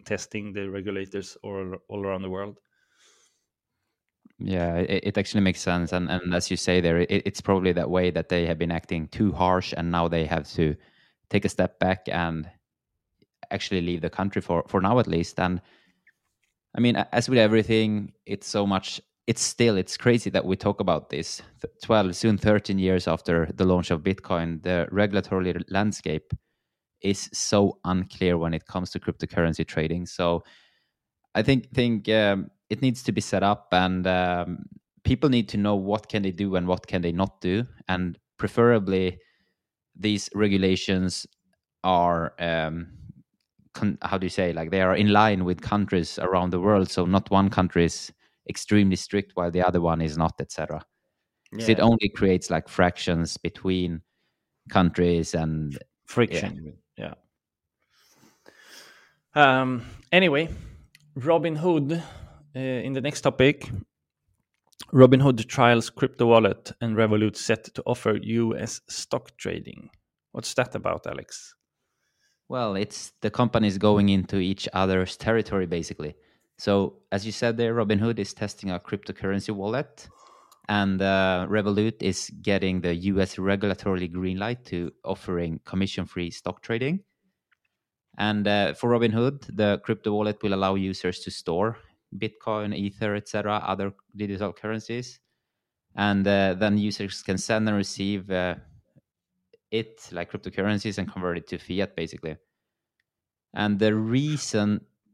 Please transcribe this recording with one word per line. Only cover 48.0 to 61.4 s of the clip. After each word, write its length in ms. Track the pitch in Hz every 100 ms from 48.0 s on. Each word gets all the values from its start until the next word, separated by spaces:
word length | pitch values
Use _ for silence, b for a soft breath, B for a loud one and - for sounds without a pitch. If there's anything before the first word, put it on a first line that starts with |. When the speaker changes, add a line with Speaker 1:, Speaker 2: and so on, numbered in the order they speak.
| - - _ _ -
Speaker 2:
extremely 480 | 87 - 104 101 90
strict 360 | - 101 92
while 160 | - 87
the 120 | 87
other 180 | 90 87
one 200 | 85 82
is 160 | 80 76
not, 180 | 80 -
et 120 | 78
cetera. 280 | - 78 78 - _ _ _ _ _ _
'Cause 160 | 104 113
it 100 | 110
Speaker 1:
Yeah. 60 |
Speaker 2:
only 240 | 113 113 104
creates, 420 | - 98 90 -
like, 180 | 82 -
fractions 680 | - 90 - - 82 82 -
between 640 | 85 - 95 92 87 82 - _ _ _ _ _ -
countries 640 | 101 87 85 87 85 80
and 420 | 82 80 78 76 67 - _ -
Speaker 1:
Friction. 720 | - 117 82 95 82 76 - _ -
Speaker 2:
Yeah. 180 | - - _ _ _ _ _ _ B B B B B B B B B B B B B B _
Speaker 1:
Yeah. 260 | 151 139 131
Um, 220 | 127 123 B B -
anyway, 360 | 175 185 139 165 B B B B _ _ 135
Robinhood, 840 | 131 170